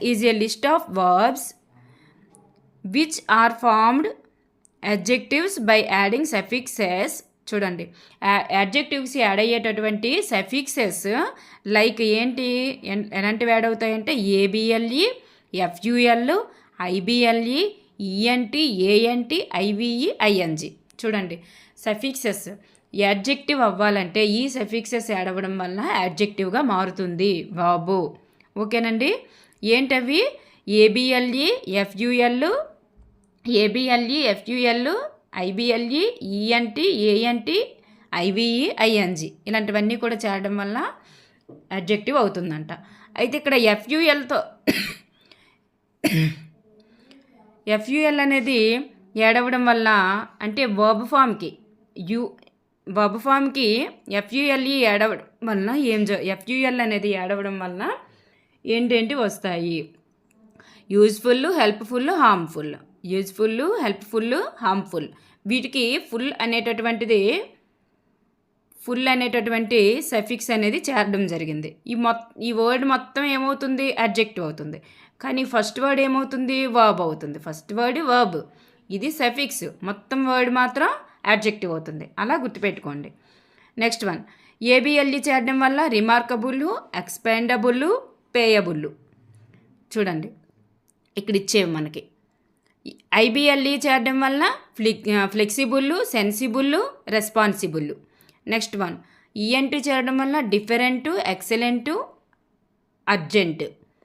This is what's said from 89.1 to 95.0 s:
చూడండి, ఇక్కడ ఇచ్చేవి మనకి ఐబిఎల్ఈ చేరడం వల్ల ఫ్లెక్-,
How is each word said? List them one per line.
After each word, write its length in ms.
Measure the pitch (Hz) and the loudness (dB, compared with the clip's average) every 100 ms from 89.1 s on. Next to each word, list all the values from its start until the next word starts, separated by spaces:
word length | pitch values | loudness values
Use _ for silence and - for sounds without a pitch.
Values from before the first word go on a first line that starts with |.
| _ _ - _ _ _ _ _ | _ _ -20 _ _ _ _ _
చూడండి, 380 | 226 196 165 185 - _ _ _ _ _ _ _ - | -2 -2 -2 -6 -14 _ _ _ _ _ _ _ -10
ఇక్కడ 180 | 202 202 | -2 -2
ఇచ్చేవి 360 | 196 214 180 | 2 2 2
మనకి 300 | 156 151 151 - _ _ _ _ _ _ _ - - _ 202 | -2 -4 -8 -16 _ _ _ _ _ _ _ -20 -20 _ 4
ఐబిఎల్ఈ 500 | 233 233 285 277 269 285 285 | 4 4 2 4 2 0 2
చేరడం 320 | 262 240 262 | 2 2 0
వల్ల 240 | 269 277 349 523 - - | 0 2 0 -2 -12 -2
ఫ్లెక్-, 320 | 220 220 | 0 0